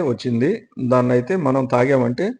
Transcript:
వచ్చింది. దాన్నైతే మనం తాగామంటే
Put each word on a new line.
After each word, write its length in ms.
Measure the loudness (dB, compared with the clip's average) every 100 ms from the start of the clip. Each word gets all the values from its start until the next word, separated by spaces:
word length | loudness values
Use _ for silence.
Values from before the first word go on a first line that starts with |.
వచ్చింది. 480 | 0 -2 -2 0 0 -2 -8 -6
దాన్నైతే 500 | 0 2 2 0 0 -2
మనం 260 | 0 0 0
తాగామంటే 600 | 0 2 2 0 -2 -4